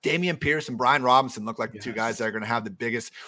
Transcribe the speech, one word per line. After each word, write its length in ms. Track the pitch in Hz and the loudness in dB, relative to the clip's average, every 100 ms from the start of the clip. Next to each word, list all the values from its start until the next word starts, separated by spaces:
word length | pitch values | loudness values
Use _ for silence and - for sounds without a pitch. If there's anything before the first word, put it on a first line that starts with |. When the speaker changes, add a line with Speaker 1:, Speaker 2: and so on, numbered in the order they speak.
Speaker 1:
Dameon 380 | - 160 180 165 | 0 0 0 -2
Pierce 300 | 147 151 151 | 0 0 -2
and 80 | 117 | 0
Brian 260 | 127 143 | 4 4
Robinson 400 | 123 127 131 117 107 | 6 6 4 -4 -8
look 140 | 117 | -4
like 140 | 120 | -6
the 60 | 107 | -6
two 100 | 123 | -8
Speaker 2:
Yes. 80 | 107 | -2
Speaker 1:
guys 200 | 113 113 | -2 -2
that 80 | 110 | -2
are 60 | |
gonna 140 | 107 107 | -4 -2
have 180 | 117 | -2
the 60 | 110 | -2
biggest 420 | 95 117 113 - - | -6 -4 -4 -6 -16